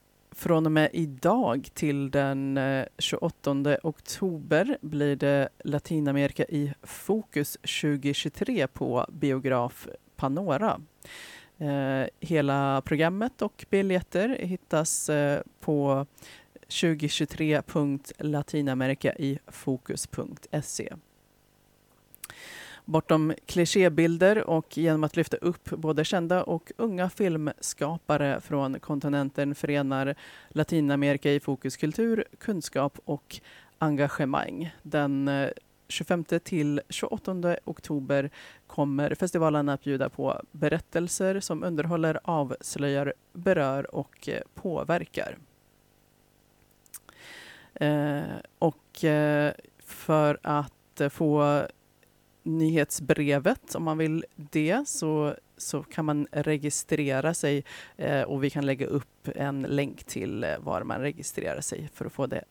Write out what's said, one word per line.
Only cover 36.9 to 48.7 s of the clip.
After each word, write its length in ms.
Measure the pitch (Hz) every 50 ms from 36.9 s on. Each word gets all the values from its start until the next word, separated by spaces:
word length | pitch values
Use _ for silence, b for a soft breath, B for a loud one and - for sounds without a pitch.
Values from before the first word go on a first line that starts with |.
| - - - - - 214 - - 190 185 175 175 175 - -
oktober 680 | - 160 - - - 156 147 135 123 139 139 139 143 - B B B B B B
kommer 480 | - - - 147 143 139 139 147 - 147
festivalen 540 | - - 180 - 175 160 160 151 151 143 143
att 160 | 139 139 -
bjuda 240 | 143 139 135 135 -
på 340 | - - 135 135 131 - - - -
berättelser 880 | 147 147 147 151 170 - _ - 170 170 175 - - 196 190 190 196
som 220 | 196 - 175 151 -
underhåller, 580 | 180 170 147 147 160 170 170 160 160 156 - -
avslöjar, 880 | - 170 156 143 127 131 - - - - 147 143 143 139 139 143 143 - - _ _ -
berör 640 | - 175 196 185 175 143 135 135 139 139 - -
och, 340 | - 143 - _ _ - -
eh, 140 | - 113 - - _
påverkar. 840 | - - 190 165 151 - 143 165 175 165 - - - - - - - - _ _ _ _ _ _ _ _ _ _ _ _ _ _ _ _ _ _ _ _ _ _ _ _ _ _ _ _ _ - - _ - B B B B B B B B B B B B B
Eh, 480 | - - 147 147 147 147 147 143 143 156 156 - - - - _ -
och, 460 | - 165